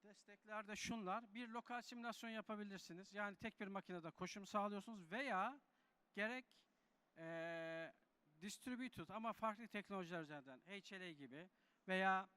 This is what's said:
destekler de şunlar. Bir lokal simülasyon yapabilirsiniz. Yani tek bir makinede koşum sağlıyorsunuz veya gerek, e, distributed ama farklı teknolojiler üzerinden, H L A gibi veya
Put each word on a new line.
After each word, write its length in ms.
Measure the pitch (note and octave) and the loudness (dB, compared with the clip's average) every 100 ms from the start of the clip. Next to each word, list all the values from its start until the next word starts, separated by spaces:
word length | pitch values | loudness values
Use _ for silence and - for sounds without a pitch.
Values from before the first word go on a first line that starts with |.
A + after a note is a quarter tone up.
destekler 640 | G#3 G3 - G3+ G#3+ G#3+ G#3 | -18 -20 -16 -16 -2 -2 2
de 80 | G#3 | 0
şunlar. 580 | - A#3 F#3 G3+ A#3 | 2 2 4 4 2
Bir 140 | G3+ A#3+ | -4 -2
lokal 340 | A#3 A#3 B3 | -2 -2 -4
simülasyon 480 | A3 A#3+ A#3 A3 A#3 | -2 -4 -2 -2 0
yapabilirsiniz. 840 | A3 G3+ G#3+ G#3 G3 - F3 G3 | -2 0 -2 0 -4 -6 -8 -6
Yani 220 | G3 G#3 F#3+ | 0 0 2
tek 240 | A3+ - | -4 -2
bir 80 | G3+ | -2
makinede 440 | G3 - F3+ D#3+ | -2 -2 -2 -2
koşum 340 | - F3+ - G3 | -2 -4 -2 0
sağlıyorsunuz 680 | G#3+ G3+ G3+ F#3+ A3 E3 | 4 4 2 -4 -10 -4
veya 480 | G3+ C#4 F#3+ G#3 C#4 _ _ _ _ _ | 0 2 4 4 0 _ _ _ _ _
gerek, 320 | - G#3+ B3+ B3+ - _ _ _ _ _ - | 0 0 0 -6 -18 _ _ _ _ _ -10
e, 760 | D#3+ E3 E3 E3 E3 E3 D#3+ - _ _ _ D#3 | -4 -2 -2 -2 -2 -2 -4 -8 _ _ _ -10
distributed 680 | F#3+ - - B3 B3+ - E3 | -8 -6 -4 -2 -2 -4 -6
ama 240 | G3 A3+ | -2 -2
farklı 340 | G3+ A3 G#3+ A#3 | 2 0 0 -4
teknolojiler 540 | G#3 G3+ G3 F3 F3 | -4 -2 -2 0 0
üzerinden, 400 | D#3 D3+ C3+ B2+ - | -2 -6 -8 -14 -8
H 340 | G3 - G3 | -10 -8 -8
L 40 | |
A 80 | F3+ | -6
gibi 380 | D3+ C3+ C3+ F#3 _ _ _ - | -8 -10 -10 -12 _ _ _ 4
veya 420 | F#3 F#3+ F#3+ G3 | 8 8 8 4